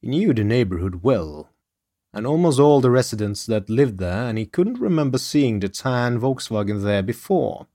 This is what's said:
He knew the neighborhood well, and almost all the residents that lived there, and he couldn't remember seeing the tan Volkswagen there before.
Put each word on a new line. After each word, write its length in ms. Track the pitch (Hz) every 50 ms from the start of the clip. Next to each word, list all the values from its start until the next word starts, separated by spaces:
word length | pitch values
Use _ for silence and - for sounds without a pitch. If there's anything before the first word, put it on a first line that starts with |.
He 60 | - 117
knew 260 | 131 156 208 220 143
the 100 | 110 107
neighborhood 580 | 104 113 127 120 98 92 85 90 98 90 87 90
well, 480 | 123 131 104 82 76 76 76 76 _ _ _ _ _ _ _ _ _ _ _ _ _ _
and 120 | 101 107
almost 340 | 127 151 165 175 170 147 127
all 220 | 143 147 147 139
the 80 | 127 127
residents 560 | 123 131 123 - - 107 107 101 104 - -
that 240 | - 113 107 98 -
lived 300 | 110 120 143 131 104 92
there, 280 | 92 87 90 101 123 123
and 120 | 113 110
he 60 | 110 -
couldn't 320 | - - 180 214 254 247
remember 400 | 247 214 180 160 151 135 123 127
seeing 400 | - - - 147 143 127 110 104
the 100 | 95 98
tan 500 | 98 - - 131 127 123 120 123 120 120
Volkswagen 640 | 110 135 135 127 - - 113 107 104 98 104 104 98
there 200 | 104 104 101 95
before. 640 | 98 117 - - - 196 180 131 110 85 - - _ _